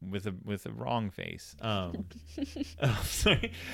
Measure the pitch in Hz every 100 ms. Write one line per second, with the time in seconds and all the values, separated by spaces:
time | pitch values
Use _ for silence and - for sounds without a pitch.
0 | 92 98 101 90 104 101 - 113 123 117
1 | 101 - 85 - - - 113 98 90 82
2 | - - - - 277 277 - - 131 107
3 | - - 214 165 233 - -